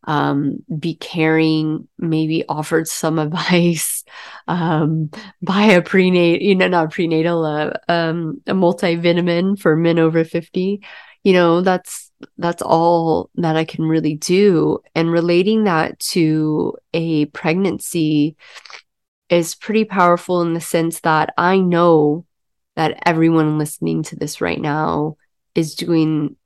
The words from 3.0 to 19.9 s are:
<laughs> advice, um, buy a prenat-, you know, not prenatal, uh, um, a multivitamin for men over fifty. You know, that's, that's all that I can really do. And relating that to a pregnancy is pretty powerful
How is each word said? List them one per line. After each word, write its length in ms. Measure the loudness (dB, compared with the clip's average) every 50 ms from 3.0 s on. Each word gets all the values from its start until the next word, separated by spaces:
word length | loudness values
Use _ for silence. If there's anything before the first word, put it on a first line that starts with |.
| -4 -2 0 0
<laughs> 0 |
advice, 840 | -2 -2 -4 -4 -2 2 2 4 4 2 0 0 -4 -6 -8 -8 -12 _ -20 -20 -20 -20 -20 -16 -8 -6
um, 600 | -4 -2 -2 0 0 0 0 0 0 -2 -4 -6 -8 -14 -18 -20 -16 _ -6
buy 220 | -2 0 2 4
a 180 | 6 4 4 2
prenat-, 600 | 2 2 2 2 4 4 4 4 4 2 2 2
you 120 | 2 2
know, 140 | 2 2 2
not 240 | 2 0 0 0 -2
prenatal, 520 | -4 -2 0 0 0 0 0 0 0 -2
uh, 280 | -2 -2 -2 -4 -4 -6 -10 _ -2
um, 520 | -2 0 0 -2 -2 -4 -6 -6 -8 -10 _
a 60 | -4 -2
multivitamin 1040 | 2 2 2 0 0 -2 -2 -2 0 0 0 2 2 0 0 0 0 0 -2 -2 0
for 180 | 0 0 2
men 220 | 2 2 2 2 4
over 260 | 2 2 2 0 -2
fifty. 580 | 0 -4 -6 -6 _ _ -4 -2 -2 -4 -6 -8 -16 -20 -20 -20 -20 -20 _ _
You 120 | 2 4
know, 260 | 4 4 4 4 2
that's, 500 | 2 0 0 -2 -4 -10 -16 -16 -16 _ _ _ -20 -20 _ -6
that's 240 | -4 -4 -4 -4 -2
all 680 | 0 0 2 4 4 2 2 2 0 0 -2 -2 -6 _
that 200 | -4 -2 0 0
I 120 | 0 -2
can 180 | -4 -4 -6 -2
really 300 | 0 0 0 0 -2 -4
do. 640 | -4 -2 0 2 4 4 4 4 4 2 0 -2 -4 _ _ _
And 180 | -2 0 0 0
relating 520 | 0 2 2 2 2 2 2 2 2 2
that 340 | 2 2 0 0 -2 -6 _
to 760 | -8 -4 0 2 2 2 2 2 0 0 0 -2 -2 -4 -6 -10 _ _ -4
a 320 | -4 -2 0 0 0 0
pregnancy 1080 | -2 _ -6 -2 -2 0 0 0 -2 -2 -4 -8 -6 -2 -2 0 2 2 2 0 0 -2 _ -20 -20 -20 -20 _ -20 -20 -20 _ _ _ _ _ _ _ _ _ _
is 260 | 0 0 0 0 -8
pretty 300 | _ -8 -2 0 0 0
powerful 560 | 0